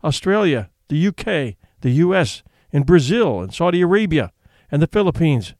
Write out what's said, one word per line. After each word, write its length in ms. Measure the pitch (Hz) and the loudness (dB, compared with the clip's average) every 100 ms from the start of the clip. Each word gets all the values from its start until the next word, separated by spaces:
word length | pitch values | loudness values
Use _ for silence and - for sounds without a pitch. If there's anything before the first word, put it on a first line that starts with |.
Australia, 640 | 160 139 190 208 196 127 101 _ _ | -2 -4 0 0 2 -2 -4 _ _
the 100 | 151 | -2
U 140 | 185 | -2
K, 440 | - - 180 127 98 _ _ | -2 -4 -4 -4 -8 _ _
the 120 | 127 | -2
U 220 | 127 175 | 2 2
S, 280 | 185 131 - _ _ _ | 2 0 -4 _ _ _
in 120 | 143 | -2
Brazil, 580 | 135 175 127 220 202 104 | 4 4 4 0 0 -2
and 140 | 92 | -8
Saudi 260 | - 175 175 | -4 -2 0
Arabia, 520 | 175 196 214 156 110 _ _ _ _ | 2 2 0 -2 -4 _ _ _ _
and 120 | 147 | -2
the 40 | 160 | 0
Philippines 680 | 214 196 - 160 131 92 - | 0 0 0 0 0 -2 -16